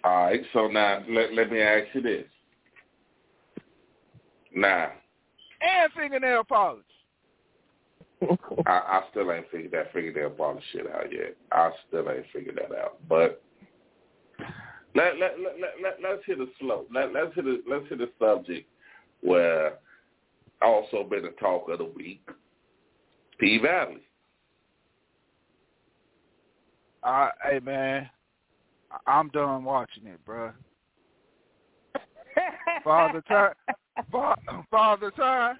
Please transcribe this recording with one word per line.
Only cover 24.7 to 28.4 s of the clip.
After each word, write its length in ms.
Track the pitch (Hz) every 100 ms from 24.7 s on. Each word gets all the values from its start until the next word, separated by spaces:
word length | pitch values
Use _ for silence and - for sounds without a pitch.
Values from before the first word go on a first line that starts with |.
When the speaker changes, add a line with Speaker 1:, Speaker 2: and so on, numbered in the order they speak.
| _ _ _ _ _ _ _ _ _ _ _ _ _ _ _ _ _ _ _ _ _ _ _
Speaker 2:
Uh, 240 | 120 135 139 - 139
hey 120 | 139
man, 480 | 127 135 135 135 135 _ _ _